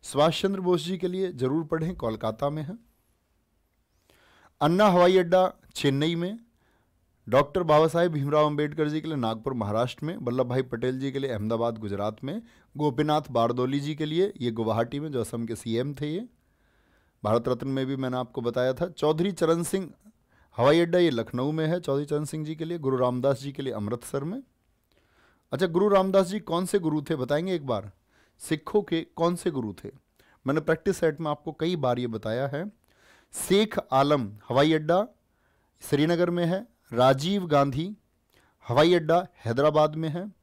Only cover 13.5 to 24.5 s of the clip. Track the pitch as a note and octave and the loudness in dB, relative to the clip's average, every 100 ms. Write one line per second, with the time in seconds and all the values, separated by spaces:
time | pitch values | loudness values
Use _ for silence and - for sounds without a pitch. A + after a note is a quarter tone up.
13.5 | B2 B2+ C#3+ C#3+ D3 D#3 D#3+ G3 - A#2+ | 2 -2 -2 -4 -6 -4 0 -2 -2 -6
14.5 | A#2 A2 A2 A#2 C#3+ D#3 C3 A2 A#2 A2+ | -2 -2 0 -2 -4 -6 -4 -4 -6 -8
15.5 | A2 - A2+ C3+ C3+ D3 E3 A#3+ _ _ | -8 -4 -2 -2 -6 -6 -8 -10 _ _
16.5 | _ _ _ _ _ _ _ G#2 A#2 A#2+ | _ _ _ _ _ _ _ 0 0 2
17.5 | B2 C#3 C3+ C3 C3+ C3 B2+ A#2+ - A#2+ | -4 -2 -4 -4 -4 -4 -4 -6 -4 -4
18.5 | A#2+ B2+ B2+ F3 - D3+ D#3 F#3 F3 D#3+ | 0 0 0 -4 -2 0 2 0 0 0
19.5 | E3+ F3 G3 F3+ - _ _ _ _ _ | 2 0 -4 -6 -16 _ _ _ _ _
20.5 | - B2+ E3 E3+ F3+ E3+ A#2+ A2+ B2 C3+ | 2 4 4 4 4 4 2 -4 -4 -4
21.5 | D#3 D#3 F3 D#3 C#3 C#3+ D3 D3 D#3 D3+ | -2 -2 -2 -2 -2 -2 -4 -4 -8 -8
22.5 | D#3+ D#3+ E3+ C3+ C3 B2 B2 C3+ B2+ C#3 | -8 -8 -4 -2 0 0 2 0 0 -4
23.5 | C#3 C#3 G#2+ G#2 A#2 - C#3 C#3+ A#3+ C4+ | -8 -6 -4 -6 -6 -6 -6 -6 -10 -14